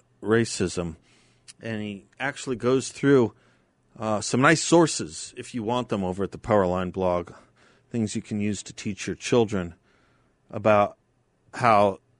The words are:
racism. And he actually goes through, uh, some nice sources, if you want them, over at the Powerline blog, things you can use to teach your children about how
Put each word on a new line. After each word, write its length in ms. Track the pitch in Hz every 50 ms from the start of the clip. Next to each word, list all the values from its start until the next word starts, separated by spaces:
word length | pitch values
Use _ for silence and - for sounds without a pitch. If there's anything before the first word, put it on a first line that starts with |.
| _ _ _ -
racism. 760 | - 101 110 117 117 - - - 98 85 - 90 87 85 80 _ _ _ _ _ _ _ _ _ _ - - _
And 220 | - 113 113 107
he 240 | 104 104 101 95 - _ _ -
actually 360 | 127 139 139 - - 131 127
goes 340 | 104 120 123 131 135 117 -
through, 440 | - - - 139 143 131 117 104 - _ _ _ _ _ _ _ _ _ _ _ _ -
uh, 220 | 110 110 107 101
some 200 | - - - 123
nice 220 | 135 156 165 147
sources, 720 | - - 160 170 165 143 - - 101 76 80 - - - -
if 160 | 127 123 -
you 120 | - 123 104
want 240 | 107 123 123 120 -
them, 160 | 120 101 95
over 180 | 90 92 98
at 80 | 98 87
the 80 | - -
Powerline 540 | - - 107 104 95 87 90 92 92 90
blog, 400 | 87 98 92 90 87 87 87 - - - _ _ _ _ _ _ _ _ _ -
things 240 | - 117 110 101 -
you 80 | 113
can 160 | - - 110 104
use 240 | 104 104 101 -
to 100 | - -
teach 360 | - - - 110 98 - - 101
your 80 | 87
children 580 | - - - - 123 113 98 107 95 87 87 85 _ _ _ _ _ _ _ _ _ _ _ _ _ _ -
about 480 | - 107 101 110 107 104 101 - - _ _ _ _ _ _ _ _ _ _ _ -
how 440 | - 123 120 110 101 104 101 95 - _ _ _